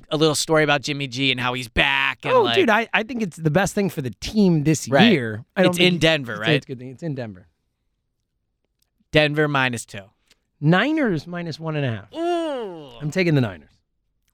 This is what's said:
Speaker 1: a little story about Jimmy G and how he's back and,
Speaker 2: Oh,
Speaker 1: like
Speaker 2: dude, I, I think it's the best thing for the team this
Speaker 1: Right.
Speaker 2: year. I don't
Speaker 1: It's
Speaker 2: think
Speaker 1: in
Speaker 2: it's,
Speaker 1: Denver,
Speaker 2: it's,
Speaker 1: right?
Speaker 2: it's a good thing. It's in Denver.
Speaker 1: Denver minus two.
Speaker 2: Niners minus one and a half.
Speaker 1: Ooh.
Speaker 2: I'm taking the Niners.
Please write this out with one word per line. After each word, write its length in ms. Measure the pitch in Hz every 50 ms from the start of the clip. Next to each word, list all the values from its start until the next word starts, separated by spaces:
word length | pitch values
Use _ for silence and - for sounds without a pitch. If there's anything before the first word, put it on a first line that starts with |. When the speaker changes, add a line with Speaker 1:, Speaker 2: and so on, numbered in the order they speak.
| - -
Speaker 1:
a 60 | -
little 180 | 147 160 160 143
story 300 | - - - 160 156 156
about 180 | 147 147 147 117
Jimmy 240 | 147 147 143 143
G 240 | 135 117 131 139 135
and 100 | 127 127
how 140 | 123 127 123
he's 140 | 127 127 120
back 560 | - - 156 139 139 139 135 135 131 - -
and, 100 | 147 127
Speaker 2:
Oh, 80 | - -
Speaker 1:
like 140 | 120 117
Speaker 2:
dude, 120 | 117 370 233
I, 200 | - 220 226 - -
I 120 | 190 220
think 180 | 214 269 233 220
it's 140 | 180 -
the 140 | - 160 156
best 240 | 147 185 196 165 -
thing 140 | 214 202 175
for 140 | - - 135
the 80 | 123 104 -
team 440 | - - - 220 202 185 170 156 143
this 240 | 151 160 - - 117
Speaker 1:
Right. 240 | 131 139 127 233 202
Speaker 2:
year. 320 | 143 120 113 107 107 - _ -
I 60 | - 185
don't 80 | 180
Speaker 1:
It's 80 | 180 175
Speaker 2:
think 100 | 180 180
Speaker 1:
in 60 | 180
Speaker 2:
it's, 60 | 165 156
Speaker 1:
Denver, 300 | 160 160 151 135 117 110
Speaker 2:
it's, 80 | 104
Speaker 1:
right? 100 | 107 113
Speaker 2:
it's 160 | 123 131 -
a 20 | -
good 100 | 135 117
thing. 80 | 123 131
It's 120 | 131 120 170
in 100 | 165 139
Denver. 320 | 127 120 110 98 90 95 _ _ _ _ _ _ _ _ _ _ _ _ _ _ _ _ _ _ _ _ _ _ _ _ _ _ _ _ _ _ _ _ _ -
Speaker 1:
Denver 360 | 156 151 147 147 151 151 147
minus 360 | 147 135 131 127 120 110 -
two. 160 | - - 101 98 98 _ _ _ _ _ _ _ _ _ -
Speaker 2:
Niners 680 | 143 147 175 185 220 285 311 320 285 226 175 151 -
minus 340 | 170 175 175 170 170 143 -
one 160 | 160 160 156
and 100 | 151 143
a 100 | 127 113
half. 160 | 101 98 - -
Speaker 1:
Ooh. 840 | 311 330 339 349 339 330 320 285 254 440 196 175 160 147 135 120 117
Speaker 2:
I'm 100 | 147 151
taking 240 | 143 185 185 170 156
the 60 | 139
Niners. 300 | 123 107 92 78 - _ _ _ _ _ _ _ _ _ _ _ _ _